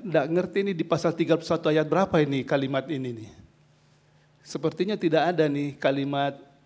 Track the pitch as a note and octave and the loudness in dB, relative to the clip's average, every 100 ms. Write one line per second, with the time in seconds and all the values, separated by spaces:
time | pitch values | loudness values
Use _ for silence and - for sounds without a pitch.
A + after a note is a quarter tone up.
0 | G#3 D#3 C#3 E3+ F3+ G3+ G3+ E3+ D#3 D#3+ | -2 0 2 0 0 -2 -2 -2 -2 0
1 | F3 E3 E3 E3 - D#3+ D#3 D#3 D3+ D#3+ | 0 0 2 2 2 -2 2 2 2 0
2 | F#3+ F3 D3 C#3 B2 C#3+ C3+ C#3 C3+ C#3+ | 2 2 2 0 0 -2 0 -4 -4 -6
3 | B2+ A2+ G#2 - - _ _ _ _ _ | -6 -10 -14 -20 -20 _ _ _ _ _
4 | _ _ _ _ - C#3 D#3 D#3 F#3 G#3 | _ _ _ _ -14 -6 -4 -2 -4 0
5 | E3+ D3+ D#3 E3+ D3+ C#3+ C#3+ C#3 D3 C#3 | 2 4 2 2 2 0 -4 0 0 0
6 | C#3 C#3+ C#3+ C#3 - _ | -2 0 -2 -4 -16 _